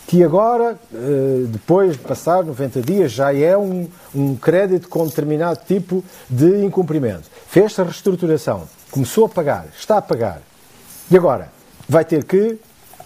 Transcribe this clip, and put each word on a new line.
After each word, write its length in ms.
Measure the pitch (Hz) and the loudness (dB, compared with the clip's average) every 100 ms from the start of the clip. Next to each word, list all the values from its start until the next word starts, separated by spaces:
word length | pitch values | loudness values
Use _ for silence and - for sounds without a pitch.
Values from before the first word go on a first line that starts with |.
| - | 0
que 160 | 175 | 4
agora, 540 | 170 180 226 240 233 220 - | 4 4 2 2 -2 -4 -14
eh, 520 | 113 131 139 135 131 123 | -8 -4 -2 0 -2 -4
depois 460 | 110 - 180 190 | -4 2 2 2
de 60 | 139 | 0
passar 440 | - 123 - 180 | -6 -6 0 0
noventa 380 | 165 123 135 131 | -2 -6 -6 -4
dias, 300 | 120 202 156 | -2 0 0
já 220 | 110 139 | 0 0
é 240 | 143 160 196 | 2 2 2
um, 300 | 196 185 175 - - | 0 -6 -8 -14 -10
um 220 | 139 139 131 | -4 -2 -2
crédito 540 | - 170 196 180 170 | 0 2 2 -2 -2
com 160 | 160 160 | -4 -4
determinado 540 | - 147 151 170 160 - | -4 -2 -2 -2 -4 -2
tipo 380 | 190 180 180 180 - - | -2 -2 -6 -6 -14 -6
de 360 | 127 165 202 196 | 2 4 4 0
incumprimento. 640 | 190 165 156 123 87 - - - | -2 -2 -2 -2 -6 -12 -20 0
Fez-se 320 | 170 208 - | 2 2 0
a 40 | |
reestruturação, 800 | 175 - 196 180 175 156 - 101 80 - - | -4 -4 -4 -2 0 -2 -2 -6 -8 -20 -8
começou 360 | 139 123 - 220 | -4 -2 2 2
a 40 | |
pagar, 380 | - 143 104 78 - | 0 -2 -2 -6 -8
está 200 | - 208 | -2 0
a 40 | |
pagar, 400 | 185 139 110 80 - _ _ - - - - | 0 -2 -4 -6 -16 _ _ -20 -20 -12 2
e 60 | 180 | 4
agora 360 | 170 113 80 - - - - | 4 0 -6 -20 -20 -16 0
vai 160 | 156 | 0
ter 220 | 160 156 - | 2 -2 0
que, 320 | 185 220 220 _ _ - - | 0 0 -4 _ _ -20 -20